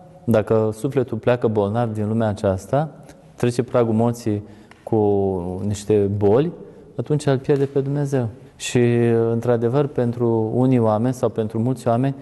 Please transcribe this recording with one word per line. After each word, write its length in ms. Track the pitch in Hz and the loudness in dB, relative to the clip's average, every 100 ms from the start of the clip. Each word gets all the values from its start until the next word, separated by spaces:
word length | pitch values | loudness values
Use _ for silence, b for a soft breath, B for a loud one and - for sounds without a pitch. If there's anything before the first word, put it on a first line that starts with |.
| - - | -20 -10
dacă 460 | - 110 101 110 110 | 0 0 2 2 0
sufletul 460 | 107 143 131 120 110 | -2 -4 -2 -2 -2
pleacă 280 | - 123 120 | 0 0 0
bolnav 460 | 107 101 113 117 | 0 0 0 -2
din 160 | 107 104 | -2 -2
lumea 200 | 113 110 | 0 -2
aceasta, 640 | 101 101 95 - 135 156 - B - - | 0 0 -2 -2 -2 -2 -8 B -20 -20
trece 280 | - 123 120 | -4 -2 0
pragul 320 | 120 127 117 | 0 0 2
morții 480 | 110 117 117 113 104 101 B B - | 2 0 0 -4 -4 -6 B B -20
cu 800 | - 110 104 101 98 92 87 92 101 | -2 0 2 2 0 -2 -4 -6 -6
niște 280 | 104 - 107 101 104 | -4 0 2 2 2
boli, 360 | 101 117 170 - B B B - | 4 4 2 -4 B B B -10
atunci 300 | 120 147 - | -4 -2 0
îl 120 | 131 | 0
pierde 260 | 143 143 | 2 0
pe 160 | 139 139 | 0 -2
Dumnezeu. 480 | 139 143 143 139 113 - B - | -2 -2 -2 -2 -2 -6 B -14
Și, 220 | - 123 120 120 117 117 113 | -4 2 2 4 2 2 2
într-adevăr, 560 | 117 123 120 117 135 143 | 0 0 0 2 0 0
pentru 640 | 139 120 117 117 113 110 | 0 -2 0 0 0 0
unii 240 | 117 131 127 | 0 2 4
oameni 360 | 113 107 127 | 4 2 0
sau 140 | 127 117 | 0 -2
pentru 300 | 110 110 113 | -2 -4 -2
mulți 300 | 120 131 123 | -2 -2 0
oameni 260 | 117 139 139 | 0 0 -4